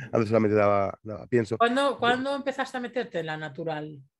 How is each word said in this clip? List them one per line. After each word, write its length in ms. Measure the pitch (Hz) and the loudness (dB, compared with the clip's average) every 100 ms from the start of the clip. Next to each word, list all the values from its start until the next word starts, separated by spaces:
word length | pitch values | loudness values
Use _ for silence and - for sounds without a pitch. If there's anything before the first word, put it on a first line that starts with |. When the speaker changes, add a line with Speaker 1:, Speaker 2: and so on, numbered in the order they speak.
| 127 | -2
Speaker 1:
Antes 160 | 117 107 | 0 4
solamente 280 | 110 107 104 | 4 4 4
daba, 440 | 101 101 98 - | 4 4 0 -4
daba 220 | 107 104 - | -12 -12 0
pienso. 300 | 120 107 113 | 2 2 2
Speaker 2:
¿Cuándo, 400 | 233 254 285 - | 2 2 0 2
cuándo 380 | 240 254 269 277 | 0 0 -2 -4
empezaste 420 | 269 269 262 254 | -4 -4 -6 -6
a 40 | |
meterte 380 | 240 247 220 170 | -6 -6 -4 -6
en 60 | 160 | -6
la 100 | 156 | -6
natural? 640 | 156 143 160 151 151 147 135 | -8 -8 -6 -6 -8 -14 -20